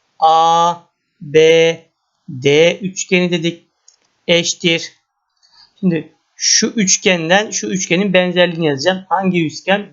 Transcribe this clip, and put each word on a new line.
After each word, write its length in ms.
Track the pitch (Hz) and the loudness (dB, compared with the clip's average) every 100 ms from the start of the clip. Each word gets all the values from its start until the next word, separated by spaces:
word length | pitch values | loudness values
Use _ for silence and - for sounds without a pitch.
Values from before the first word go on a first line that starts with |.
| _ - | _ -2
A 560 | 165 160 165 165 170 175 _ _ _ _ | 2 4 2 2 0 -2 _ _ _ _
B 640 | 151 156 160 165 165 170 _ _ _ _ - | -2 4 4 4 2 -2 _ _ _ _ -16
D 480 | 131 139 143 170 185 | -4 2 4 4 0
üçgeni 500 | 190 185 - 180 180 | -8 -10 -4 -2 0
dedik. 320 | 175 165 165 _ _ _ _ _ _ - | -2 -4 -8 _ _ _ _ _ _ -2
Eşittir. 640 | 170 170 - 175 165 - _ _ _ _ _ _ _ _ _ | 0 0 -4 -2 -2 -6 _ _ _ _ _ _ _ _ _
Şimdi 340 | 185 160 - _ _ - | -2 -2 -6 _ _ -8
şu 320 | - - 220 | -2 -2 -2
üçgenden 840 | 233 196 - 202 180 160 196 214 | -2 -2 0 0 0 0 0 0
şu 160 | - 208 | -6 -6
üçgenin 460 | 190 185 170 202 | -6 -2 -2 2
benzerliğini 520 | 185 180 180 175 165 160 | 0 2 0 0 0 -2
yazacağım. 400 | 135 160 185 190 | 0 -2 -4 -4
Hangi 360 | 175 190 175 156 | -2 0 -2 -2
üçgen? 440 | - - 202 185 | -4 -4 -4 -4